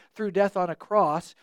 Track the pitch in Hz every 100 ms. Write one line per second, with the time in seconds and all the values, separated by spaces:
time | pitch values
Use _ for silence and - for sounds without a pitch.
0 | _ - 214 185 202 196 175 160 - 208
1 | 170 151 - -